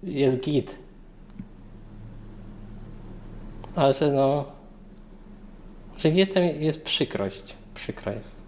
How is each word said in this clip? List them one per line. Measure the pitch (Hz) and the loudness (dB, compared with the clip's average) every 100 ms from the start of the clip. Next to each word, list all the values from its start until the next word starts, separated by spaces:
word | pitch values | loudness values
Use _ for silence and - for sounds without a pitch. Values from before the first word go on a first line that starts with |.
jest | 196 143 135 127 | -4 4 4 4
git. | - 143 - - - - - - - - - - - - - - - - - - - - - - - - - - - - - - - - | 2 2 0 -8 -16 -20 -20 -20 -18 -14 -14 -14 -16 -16 -16 -14 -14 -14 -14 -14 -14 -14 -12 -12 -12 -12 -12 -12 -12 -12 -10 -12 -6 4
A | 139 | 6
że | 135 151 | 6 6
no, | 139 135 143 139 - - - - - - - - - - - - - - - | 6 6 4 0 -10 -18 -18 -18 -18 -18 -18 -18 -16 -16 -16 -16 -16 -16 2
że | 160 | 4
jest | 165 190 | 6 6
tam, | 190 | 6
jest | 175 147 156 151 | 4 4 2 0
przykrość, | - - - - 98 - - - - | 0 2 2 2 -2 -2 -14 -16 -16
przykro | - - - - | -12 -8 -6 -4
jest. | 104 98 - | -6 -8 -16